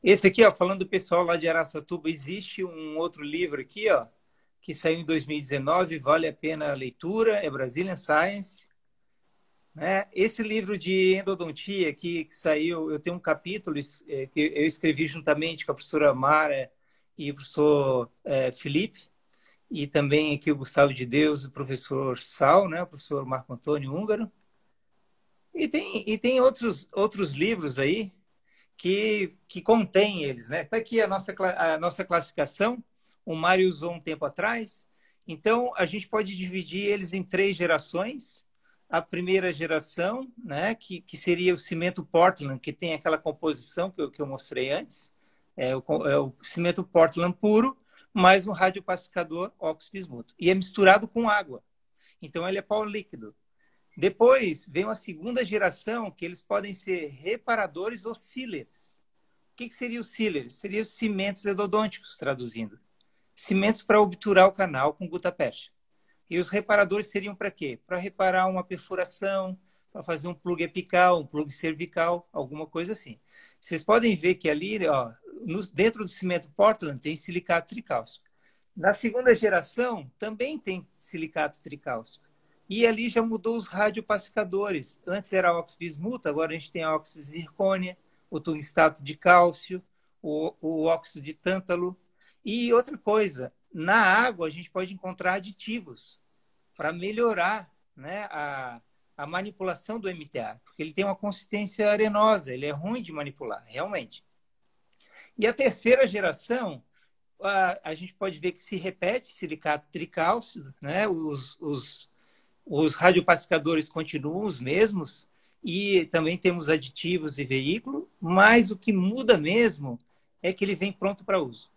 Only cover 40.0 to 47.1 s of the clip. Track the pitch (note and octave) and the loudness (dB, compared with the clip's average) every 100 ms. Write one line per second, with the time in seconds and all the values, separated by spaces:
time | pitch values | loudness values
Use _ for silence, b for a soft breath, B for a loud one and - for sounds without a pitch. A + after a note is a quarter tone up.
40 | F3+ A#3+ C4 A#3+ A#3 C#3+ F#3+ A3+ - F3 | -2 -4 -8 -14 -8 -4 -2 -4 -10 -14
41 | - D3 - E3+ F3+ F3 - E3 F3 F3+ | -12 -8 0 2 2 2 -2 -4 -4 -4
42 | D#3 E3 F3+ F#3 C#3 C3+ - D3 E3+ D#3 | 0 4 4 4 -8 -8 -8 -8 -6 -2
43 | E3 D#3 - D3 D#3+ C#3 - - F#3 F#3 | -2 -2 -2 -4 -4 -4 -6 -6 -6 -4
44 | C#3+ - C#3 C3+ - B2+ C3 D#3 - - | -8 -6 -8 -8 -8 -4 -2 -2 -6 -16
45 | - _ _ _ _ - B2+ C3 - D3+ | -18 _ _ _ _ -6 -4 -4 -2 -2
46 | D3 C#3+ C#3 - - - F3 E3+ F#3 E3+ | 2 2 0 -6 -10 -2 -2 -2 2 6
47 | E3 | 6